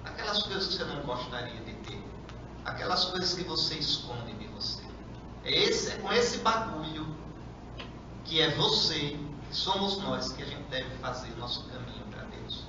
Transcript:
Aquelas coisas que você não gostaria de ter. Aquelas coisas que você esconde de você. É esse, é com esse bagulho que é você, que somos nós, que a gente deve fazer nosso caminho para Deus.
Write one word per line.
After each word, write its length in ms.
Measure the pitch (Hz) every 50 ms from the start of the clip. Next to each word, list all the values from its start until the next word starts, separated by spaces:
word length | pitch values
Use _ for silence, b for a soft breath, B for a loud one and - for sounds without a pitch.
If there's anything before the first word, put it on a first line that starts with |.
| -
Aquelas 380 | - - - 220 208 208 202 -
coisas 240 | - 196 190 185 -
que 40 | -
você 100 | 170 165
não 180 | 160 156 143
gostaria 580 | 139 123 123 127 - - 123 120 120 120 117 113
de 140 | 113 110 -
ter. 280 | - - - - - - - - - - - - - - - - - -
Aquelas 400 | - - - - 170 180 185 185
coisas 280 | 185 180 185 180 180 170
que 100 | 160 175
você 300 | 165 160 151 - - 156
esconde 580 | 151 147 - - - - 120 120 117 113 104
de 140 | 110 110 113 113
você. 340 | 113 - - - - - - - - - - - - - - - - - -
É 200 | 135 147 170 208
esse, 280 | 240 - - - -
é 40 | -
com 140 | - 202 196
esse 260 | 208 240 240 - - -
bagulho 680 | - 220 226 226 226 - 160 156 156 156 160 - - - - - - - - - - - - - - - - - - - - - - - - - -
que 160 | - 160 156
é 100 | 151 160 147
você, 640 | 151 151 - - - - - 156 147 147 143 147 - - - - - - -
que 80 | -
somos 420 | - - 185 196 196 202 196 190 -
nós, 340 | - - - - - -
que 100 | - -
a 40 | -
gente 160 | - - - - -
deve 180 | 127 127 120 120 120
fazer 320 | 120 135 127 123 120 120 117 117 113
nosso 260 | 113 120 - - 117
caminho 400 | - 131 127 120 117 - - 117 104
para 120 | 101 - -
Deus. 400 | - 117 117 120 123 - - -